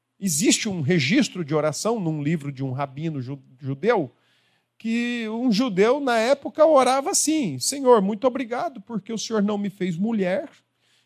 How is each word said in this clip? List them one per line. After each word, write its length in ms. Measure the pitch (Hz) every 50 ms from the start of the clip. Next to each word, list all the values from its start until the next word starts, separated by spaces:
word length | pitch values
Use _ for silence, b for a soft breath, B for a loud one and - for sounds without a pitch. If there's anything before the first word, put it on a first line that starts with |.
| _ _ _ -
Existe 500 | 196 190 143 143 220 311 233 - - 214
um 120 | 185 170
registro 640 | 135 139 185 165 127 143 220 285 214 - - 185 165
de 100 | 135 156
oração 460 | 151 147 156 135 - - 214 240 220
num 200 | 170 160 160 147
livro 300 | 143 151 175 151 139 143
de 140 | 135 127 139
um 80 | 131
rabino 500 | 123 139 143 135 127 147 165 165 151 135
ju-, 200 | 117 131 143 135 _ - 131 _
judeu, 520 | 143 131 139 139 175 226 240 190 139 117 _ _ _ _ _ _ _ _ _ _ _ _ _ _
que 500 | - 226 226 240 240 240 240 240 220 214
um 240 | 220 233 254 254
judeu, 480 | 190 214 269 247 180 180 208 233 262 294
na 180 | 277 247 233 220
época, 480 | 220 254 277 - - 294 - 311 302
orava 440 | 320 302 269 247 247 262 277 269 381
assim: 460 | - - - 294 320 311 240 160 131 123
"Senhor, 420 | - - 269 285 269 247 240 214
muito 240 | 190 196 220 202 269
obrigado, 540 | 254 240 277 254 214 240 269 349 339 254 220
porque 320 | - - 233 185 - -
o 60 | 226 208
Senhor 240 | - - 226 214
não 140 | 196 214 208
me 140 | 202 202 196
fez 260 | - - 180 185 165
mulher 540 | 165 208 233 233 202 185 175 190 277 330 - _ _ _ _ _ _ _ _ _ _ _